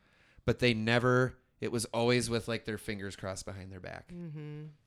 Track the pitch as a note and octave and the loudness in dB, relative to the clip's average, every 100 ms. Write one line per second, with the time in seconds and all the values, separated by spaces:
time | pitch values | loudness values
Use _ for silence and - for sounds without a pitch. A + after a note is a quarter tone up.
0 | _ _ _ _ - A2+ B2 A2 A2 A#2+ | _ _ _ _ -2 4 4 4 4 4
1 | B2+ B2+ B2+ - _ - G#2+ A#2 A#2 A#2 | 6 6 4 -2 _ -8 -4 -2 -2 2
2 | A#2+ B2 A2+ A#2 A#2 A2+ - G#2+ - G2+ | 4 4 2 -2 -2 -6 -4 -8 -6 -6
3 | G2 - F#2+ F#2+ - G2 F#2+ F#2+ F2 F2 | -8 -8 -8 -8 -8 -12 -12 -14 -12 -14
4 | - F3 E3+ D3+ D3+ D3 D#3 - | -14 -14 -12 -10 -12 -12 -14 -18